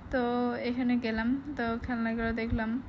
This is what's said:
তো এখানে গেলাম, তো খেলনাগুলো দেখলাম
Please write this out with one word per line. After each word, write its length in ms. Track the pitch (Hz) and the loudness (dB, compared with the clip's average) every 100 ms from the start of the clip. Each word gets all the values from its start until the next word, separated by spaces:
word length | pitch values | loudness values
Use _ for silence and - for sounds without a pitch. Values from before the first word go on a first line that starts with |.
| - | -2
তো 420 | 262 240 240 247 | 0 2 2 2
এখানে 440 | 240 - 247 247 240 | 0 -2 0 2 2
গেলাম, 560 | 233 220 226 269 294 277 | 2 0 0 0 -2 -2
তো 200 | 233 226 | -2 -2
খেলনাগুলো 500 | - 233 226 226 226 | -2 -2 -2 0 0
দেখলাম 500 | 226 226 233 220 240 | -2 0 0 0 -2